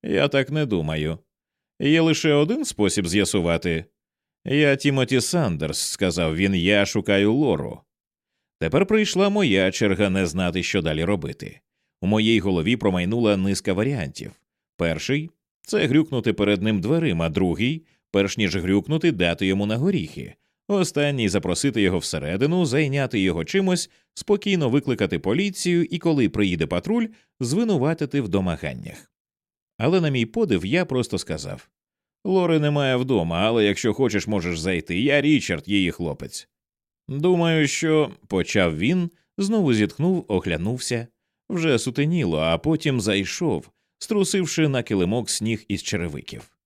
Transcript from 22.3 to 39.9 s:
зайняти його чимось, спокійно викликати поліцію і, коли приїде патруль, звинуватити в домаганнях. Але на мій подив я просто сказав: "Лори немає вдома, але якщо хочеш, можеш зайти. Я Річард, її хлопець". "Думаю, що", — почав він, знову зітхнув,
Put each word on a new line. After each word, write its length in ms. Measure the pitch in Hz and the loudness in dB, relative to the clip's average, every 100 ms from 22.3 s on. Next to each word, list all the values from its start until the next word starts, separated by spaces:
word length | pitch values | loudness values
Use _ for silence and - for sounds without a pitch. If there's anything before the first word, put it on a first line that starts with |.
| 95 139 180 165 | -2 0 2 0
зайняти 540 | 131 147 139 131 101 | 0 0 -2 -2 0
його 260 | 95 85 80 | 0 0 -2
чимось, 440 | 196 190 180 - _ _ | 0 0 0 -4 _ _
спокійно 560 | - - 202 202 185 139 | -20 -2 -2 0 0 2
викликати 500 | 135 139 120 98 87 | 0 0 -2 0 -2
поліцію 640 | 92 127 202 185 175 175 | -2 -2 -2 -4 0 0
і, 140 | 175 175 | 0 -2
коли 320 | 170 151 107 | 0 2 2
приїде 380 | 92 101 85 78 | 2 0 0 -2
патруль, 400 | 87 - 226 220 - _ _ | -2 -2 -2 -2 -8 _ _
звинуватити 840 | 120 165 233 175 135 165 135 143 | -2 0 0 2 0 -2 -2 -2
в 80 | 110 | 0
домаганнях. 840 | 95 92 80 76 64 - - - _ _ _ _ _ _ _ | -2 -2 -4 -6 -10 -14 -18 -20 _ _ _ _ _ _ _
Але 220 | 117 185 | 0 2
на 80 | 160 | 0
мій 160 | 131 117 | 0 -2
подив 400 | - 208 95 95 | -2 0 0 0
я 200 | 160 180 | -2 0
просто 320 | 127 113 92 | -2 -2 -4
сказав: 520 | - 78 76 92 - _ _ _ _ _ 196 | -6 -8 -8 -14 -16 _ _ _ _ _ 0
"Лори 340 | 190 180 160 | 2 4 2
немає 360 | 147 147 135 127 | 2 2 2 0
вдома, 420 | 127 117 82 85 | 2 0 2 0
але 280 | 104 117 104 | 2 4 2
якщо 280 | 98 117 | 2 -2
хочеш, 340 | 104 127 101 90 | 0 0 0 -2
можеш 320 | 104 85 82 | -2 -2 -4
зайти. 400 | 85 90 - 87 | -2 -2 -2 -2
Я 220 | 131 147 | 0 2
Річард, 460 | 139 147 - 82 82 | 2 2 0 -6 0
її 240 | 101 90 | 0 2
хлопець". 580 | - 85 71 67 - - _ _ _ _ _ - | 0 -6 -6 -10 -14 -16 _ _ _ _ _ -10
"Думаю, 600 | 135 165 175 170 160 143 | -2 2 2 2 4 2
що", — 440 | - 165 156 147 - _ | 0 2 2 2 -4 _
почав 500 | 95 85 107 90 78 | -2 0 2 0 2
він, 340 | 104 180 175 _ _ - | 0 0 -2 _ _ -6
знову 360 | 196 220 165 | -2 2 2
зітхнув, 520 | 113 104 | 4 2